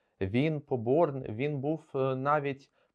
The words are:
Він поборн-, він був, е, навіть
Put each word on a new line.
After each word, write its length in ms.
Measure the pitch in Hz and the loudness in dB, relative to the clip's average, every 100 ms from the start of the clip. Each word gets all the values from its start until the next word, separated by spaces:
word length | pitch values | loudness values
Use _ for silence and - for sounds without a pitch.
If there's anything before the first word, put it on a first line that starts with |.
| _ - | _ -4
Він 400 | 98 117 156 151 | 0 2 2 0
поборн-, 720 | - 127 110 143 165 135 - 107 | -2 -2 2 2 2 0 -6 -4
він 220 | 143 147 | -2 -2
був, 240 | 139 156 - 139 | -2 -4 -4 -2
е, 200 | 135 131 | 0 0
навіть 540 | 139 151 143 135 - _ _ | 2 2 0 -6 -12 _ _